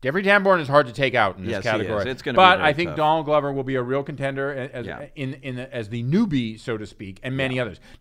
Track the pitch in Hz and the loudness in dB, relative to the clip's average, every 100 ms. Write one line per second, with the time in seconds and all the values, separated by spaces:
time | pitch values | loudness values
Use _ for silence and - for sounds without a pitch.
0 | 127 160 196 202 196 185 139 143 131 113 | 0 0 4 4 6 2 6 4 4 0
1 | 135 120 104 92 95 107 113 107 98 107 | 0 4 2 0 -4 -4 0 -2 0 -2
2 | 101 131 - 127 185 185 156 147 170 156 | -4 -6 -2 6 6 6 2 0 -2 0
3 | 151 160 147 151 143 139 131 131 123 135 | 2 2 2 0 0 -4 -4 -4 -2 -4
4 | 139 139 139 135 139 139 127 127 113 73 | -4 -6 -6 -4 -6 -6 -8 -10 -10 -12
5 | 147 - 131 135 139 127 127 127 107 120 | -14 -10 -8 -8 -10 -10 -10 -10 -8 -6
6 | 120 175 226 147 117 110 - 113 104 - | 0 2 2 0 -4 -8 -8 -8 -8 -14
7 | 98 95 135 131 135 127 120 85 - - | -14 -12 -8 -4 -2 -2 -4 -8 -18 -6